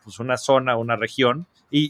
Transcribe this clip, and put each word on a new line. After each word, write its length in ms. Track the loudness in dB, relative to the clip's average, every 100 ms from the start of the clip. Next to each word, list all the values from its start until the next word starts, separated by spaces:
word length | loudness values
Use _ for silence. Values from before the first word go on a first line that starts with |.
pues, 140 | -16 -10
una 180 | -4 -2
zona, 400 | 2 2 2 -2
una 200 | -2 -2
región, 500 | -4 2 2 2 -6 _ -4
y, 180 | 0